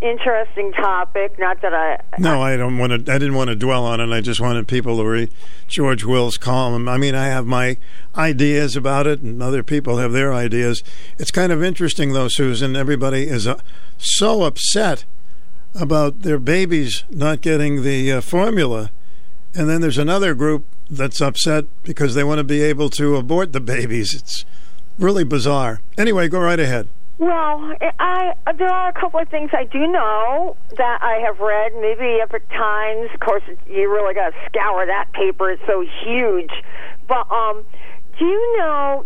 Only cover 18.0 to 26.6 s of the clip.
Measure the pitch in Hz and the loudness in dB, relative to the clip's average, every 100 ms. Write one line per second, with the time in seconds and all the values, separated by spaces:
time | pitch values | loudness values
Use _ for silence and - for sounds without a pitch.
18 | 135 131 - 175 208 214 139 110 107 - | 0 0 0 0 2 2 0 0 0 -2
19 | - - - - - 175 156 165 165 131 | -2 -2 0 -2 -2 0 0 2 2 2
20 | 147 190 196 131 151 151 - - - 143 | 2 2 0 2 2 2 0 -2 -2 -2
21 | 135 - 139 120 165 156 147 - - 151 | -2 0 0 0 0 2 0 0 -2 0
22 | 143 127 143 151 139 147 151 139 135 - | 0 2 2 2 0 2 2 2 0 0
23 | 147 139 123 170 190 135 120 127 117 117 | 2 2 2 0 0 0 0 -2 0 0
24 | 101 - - - - - - - - - | 0 -2 -2 -2 -2 -2 -2 -2 -2 0
25 | 185 202 147 143 127 139 123 107 - - | 2 2 2 2 2 2 0 0 -2 0
26 | 220 196 165 185 170 170 | 2 2 2 2 2 2